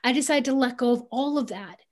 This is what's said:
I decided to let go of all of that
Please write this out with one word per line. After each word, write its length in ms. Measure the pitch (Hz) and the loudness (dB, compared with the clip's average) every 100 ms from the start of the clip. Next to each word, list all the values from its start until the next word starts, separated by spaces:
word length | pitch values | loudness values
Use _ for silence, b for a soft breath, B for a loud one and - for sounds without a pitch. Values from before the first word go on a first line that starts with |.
I 100 | 247 | 0
decided 320 | 262 285 294 262 | 0 2 0 2
to 80 | |
let 240 | 269 247 247 | 2 0 2
go 140 | 240 | 2
of 120 | 240 240 | 2 0
all 260 | 247 277 294 | -4 0 -2
of 100 | 220 | -4
that 340 | 202 190 - _ | -8 -14 -18 _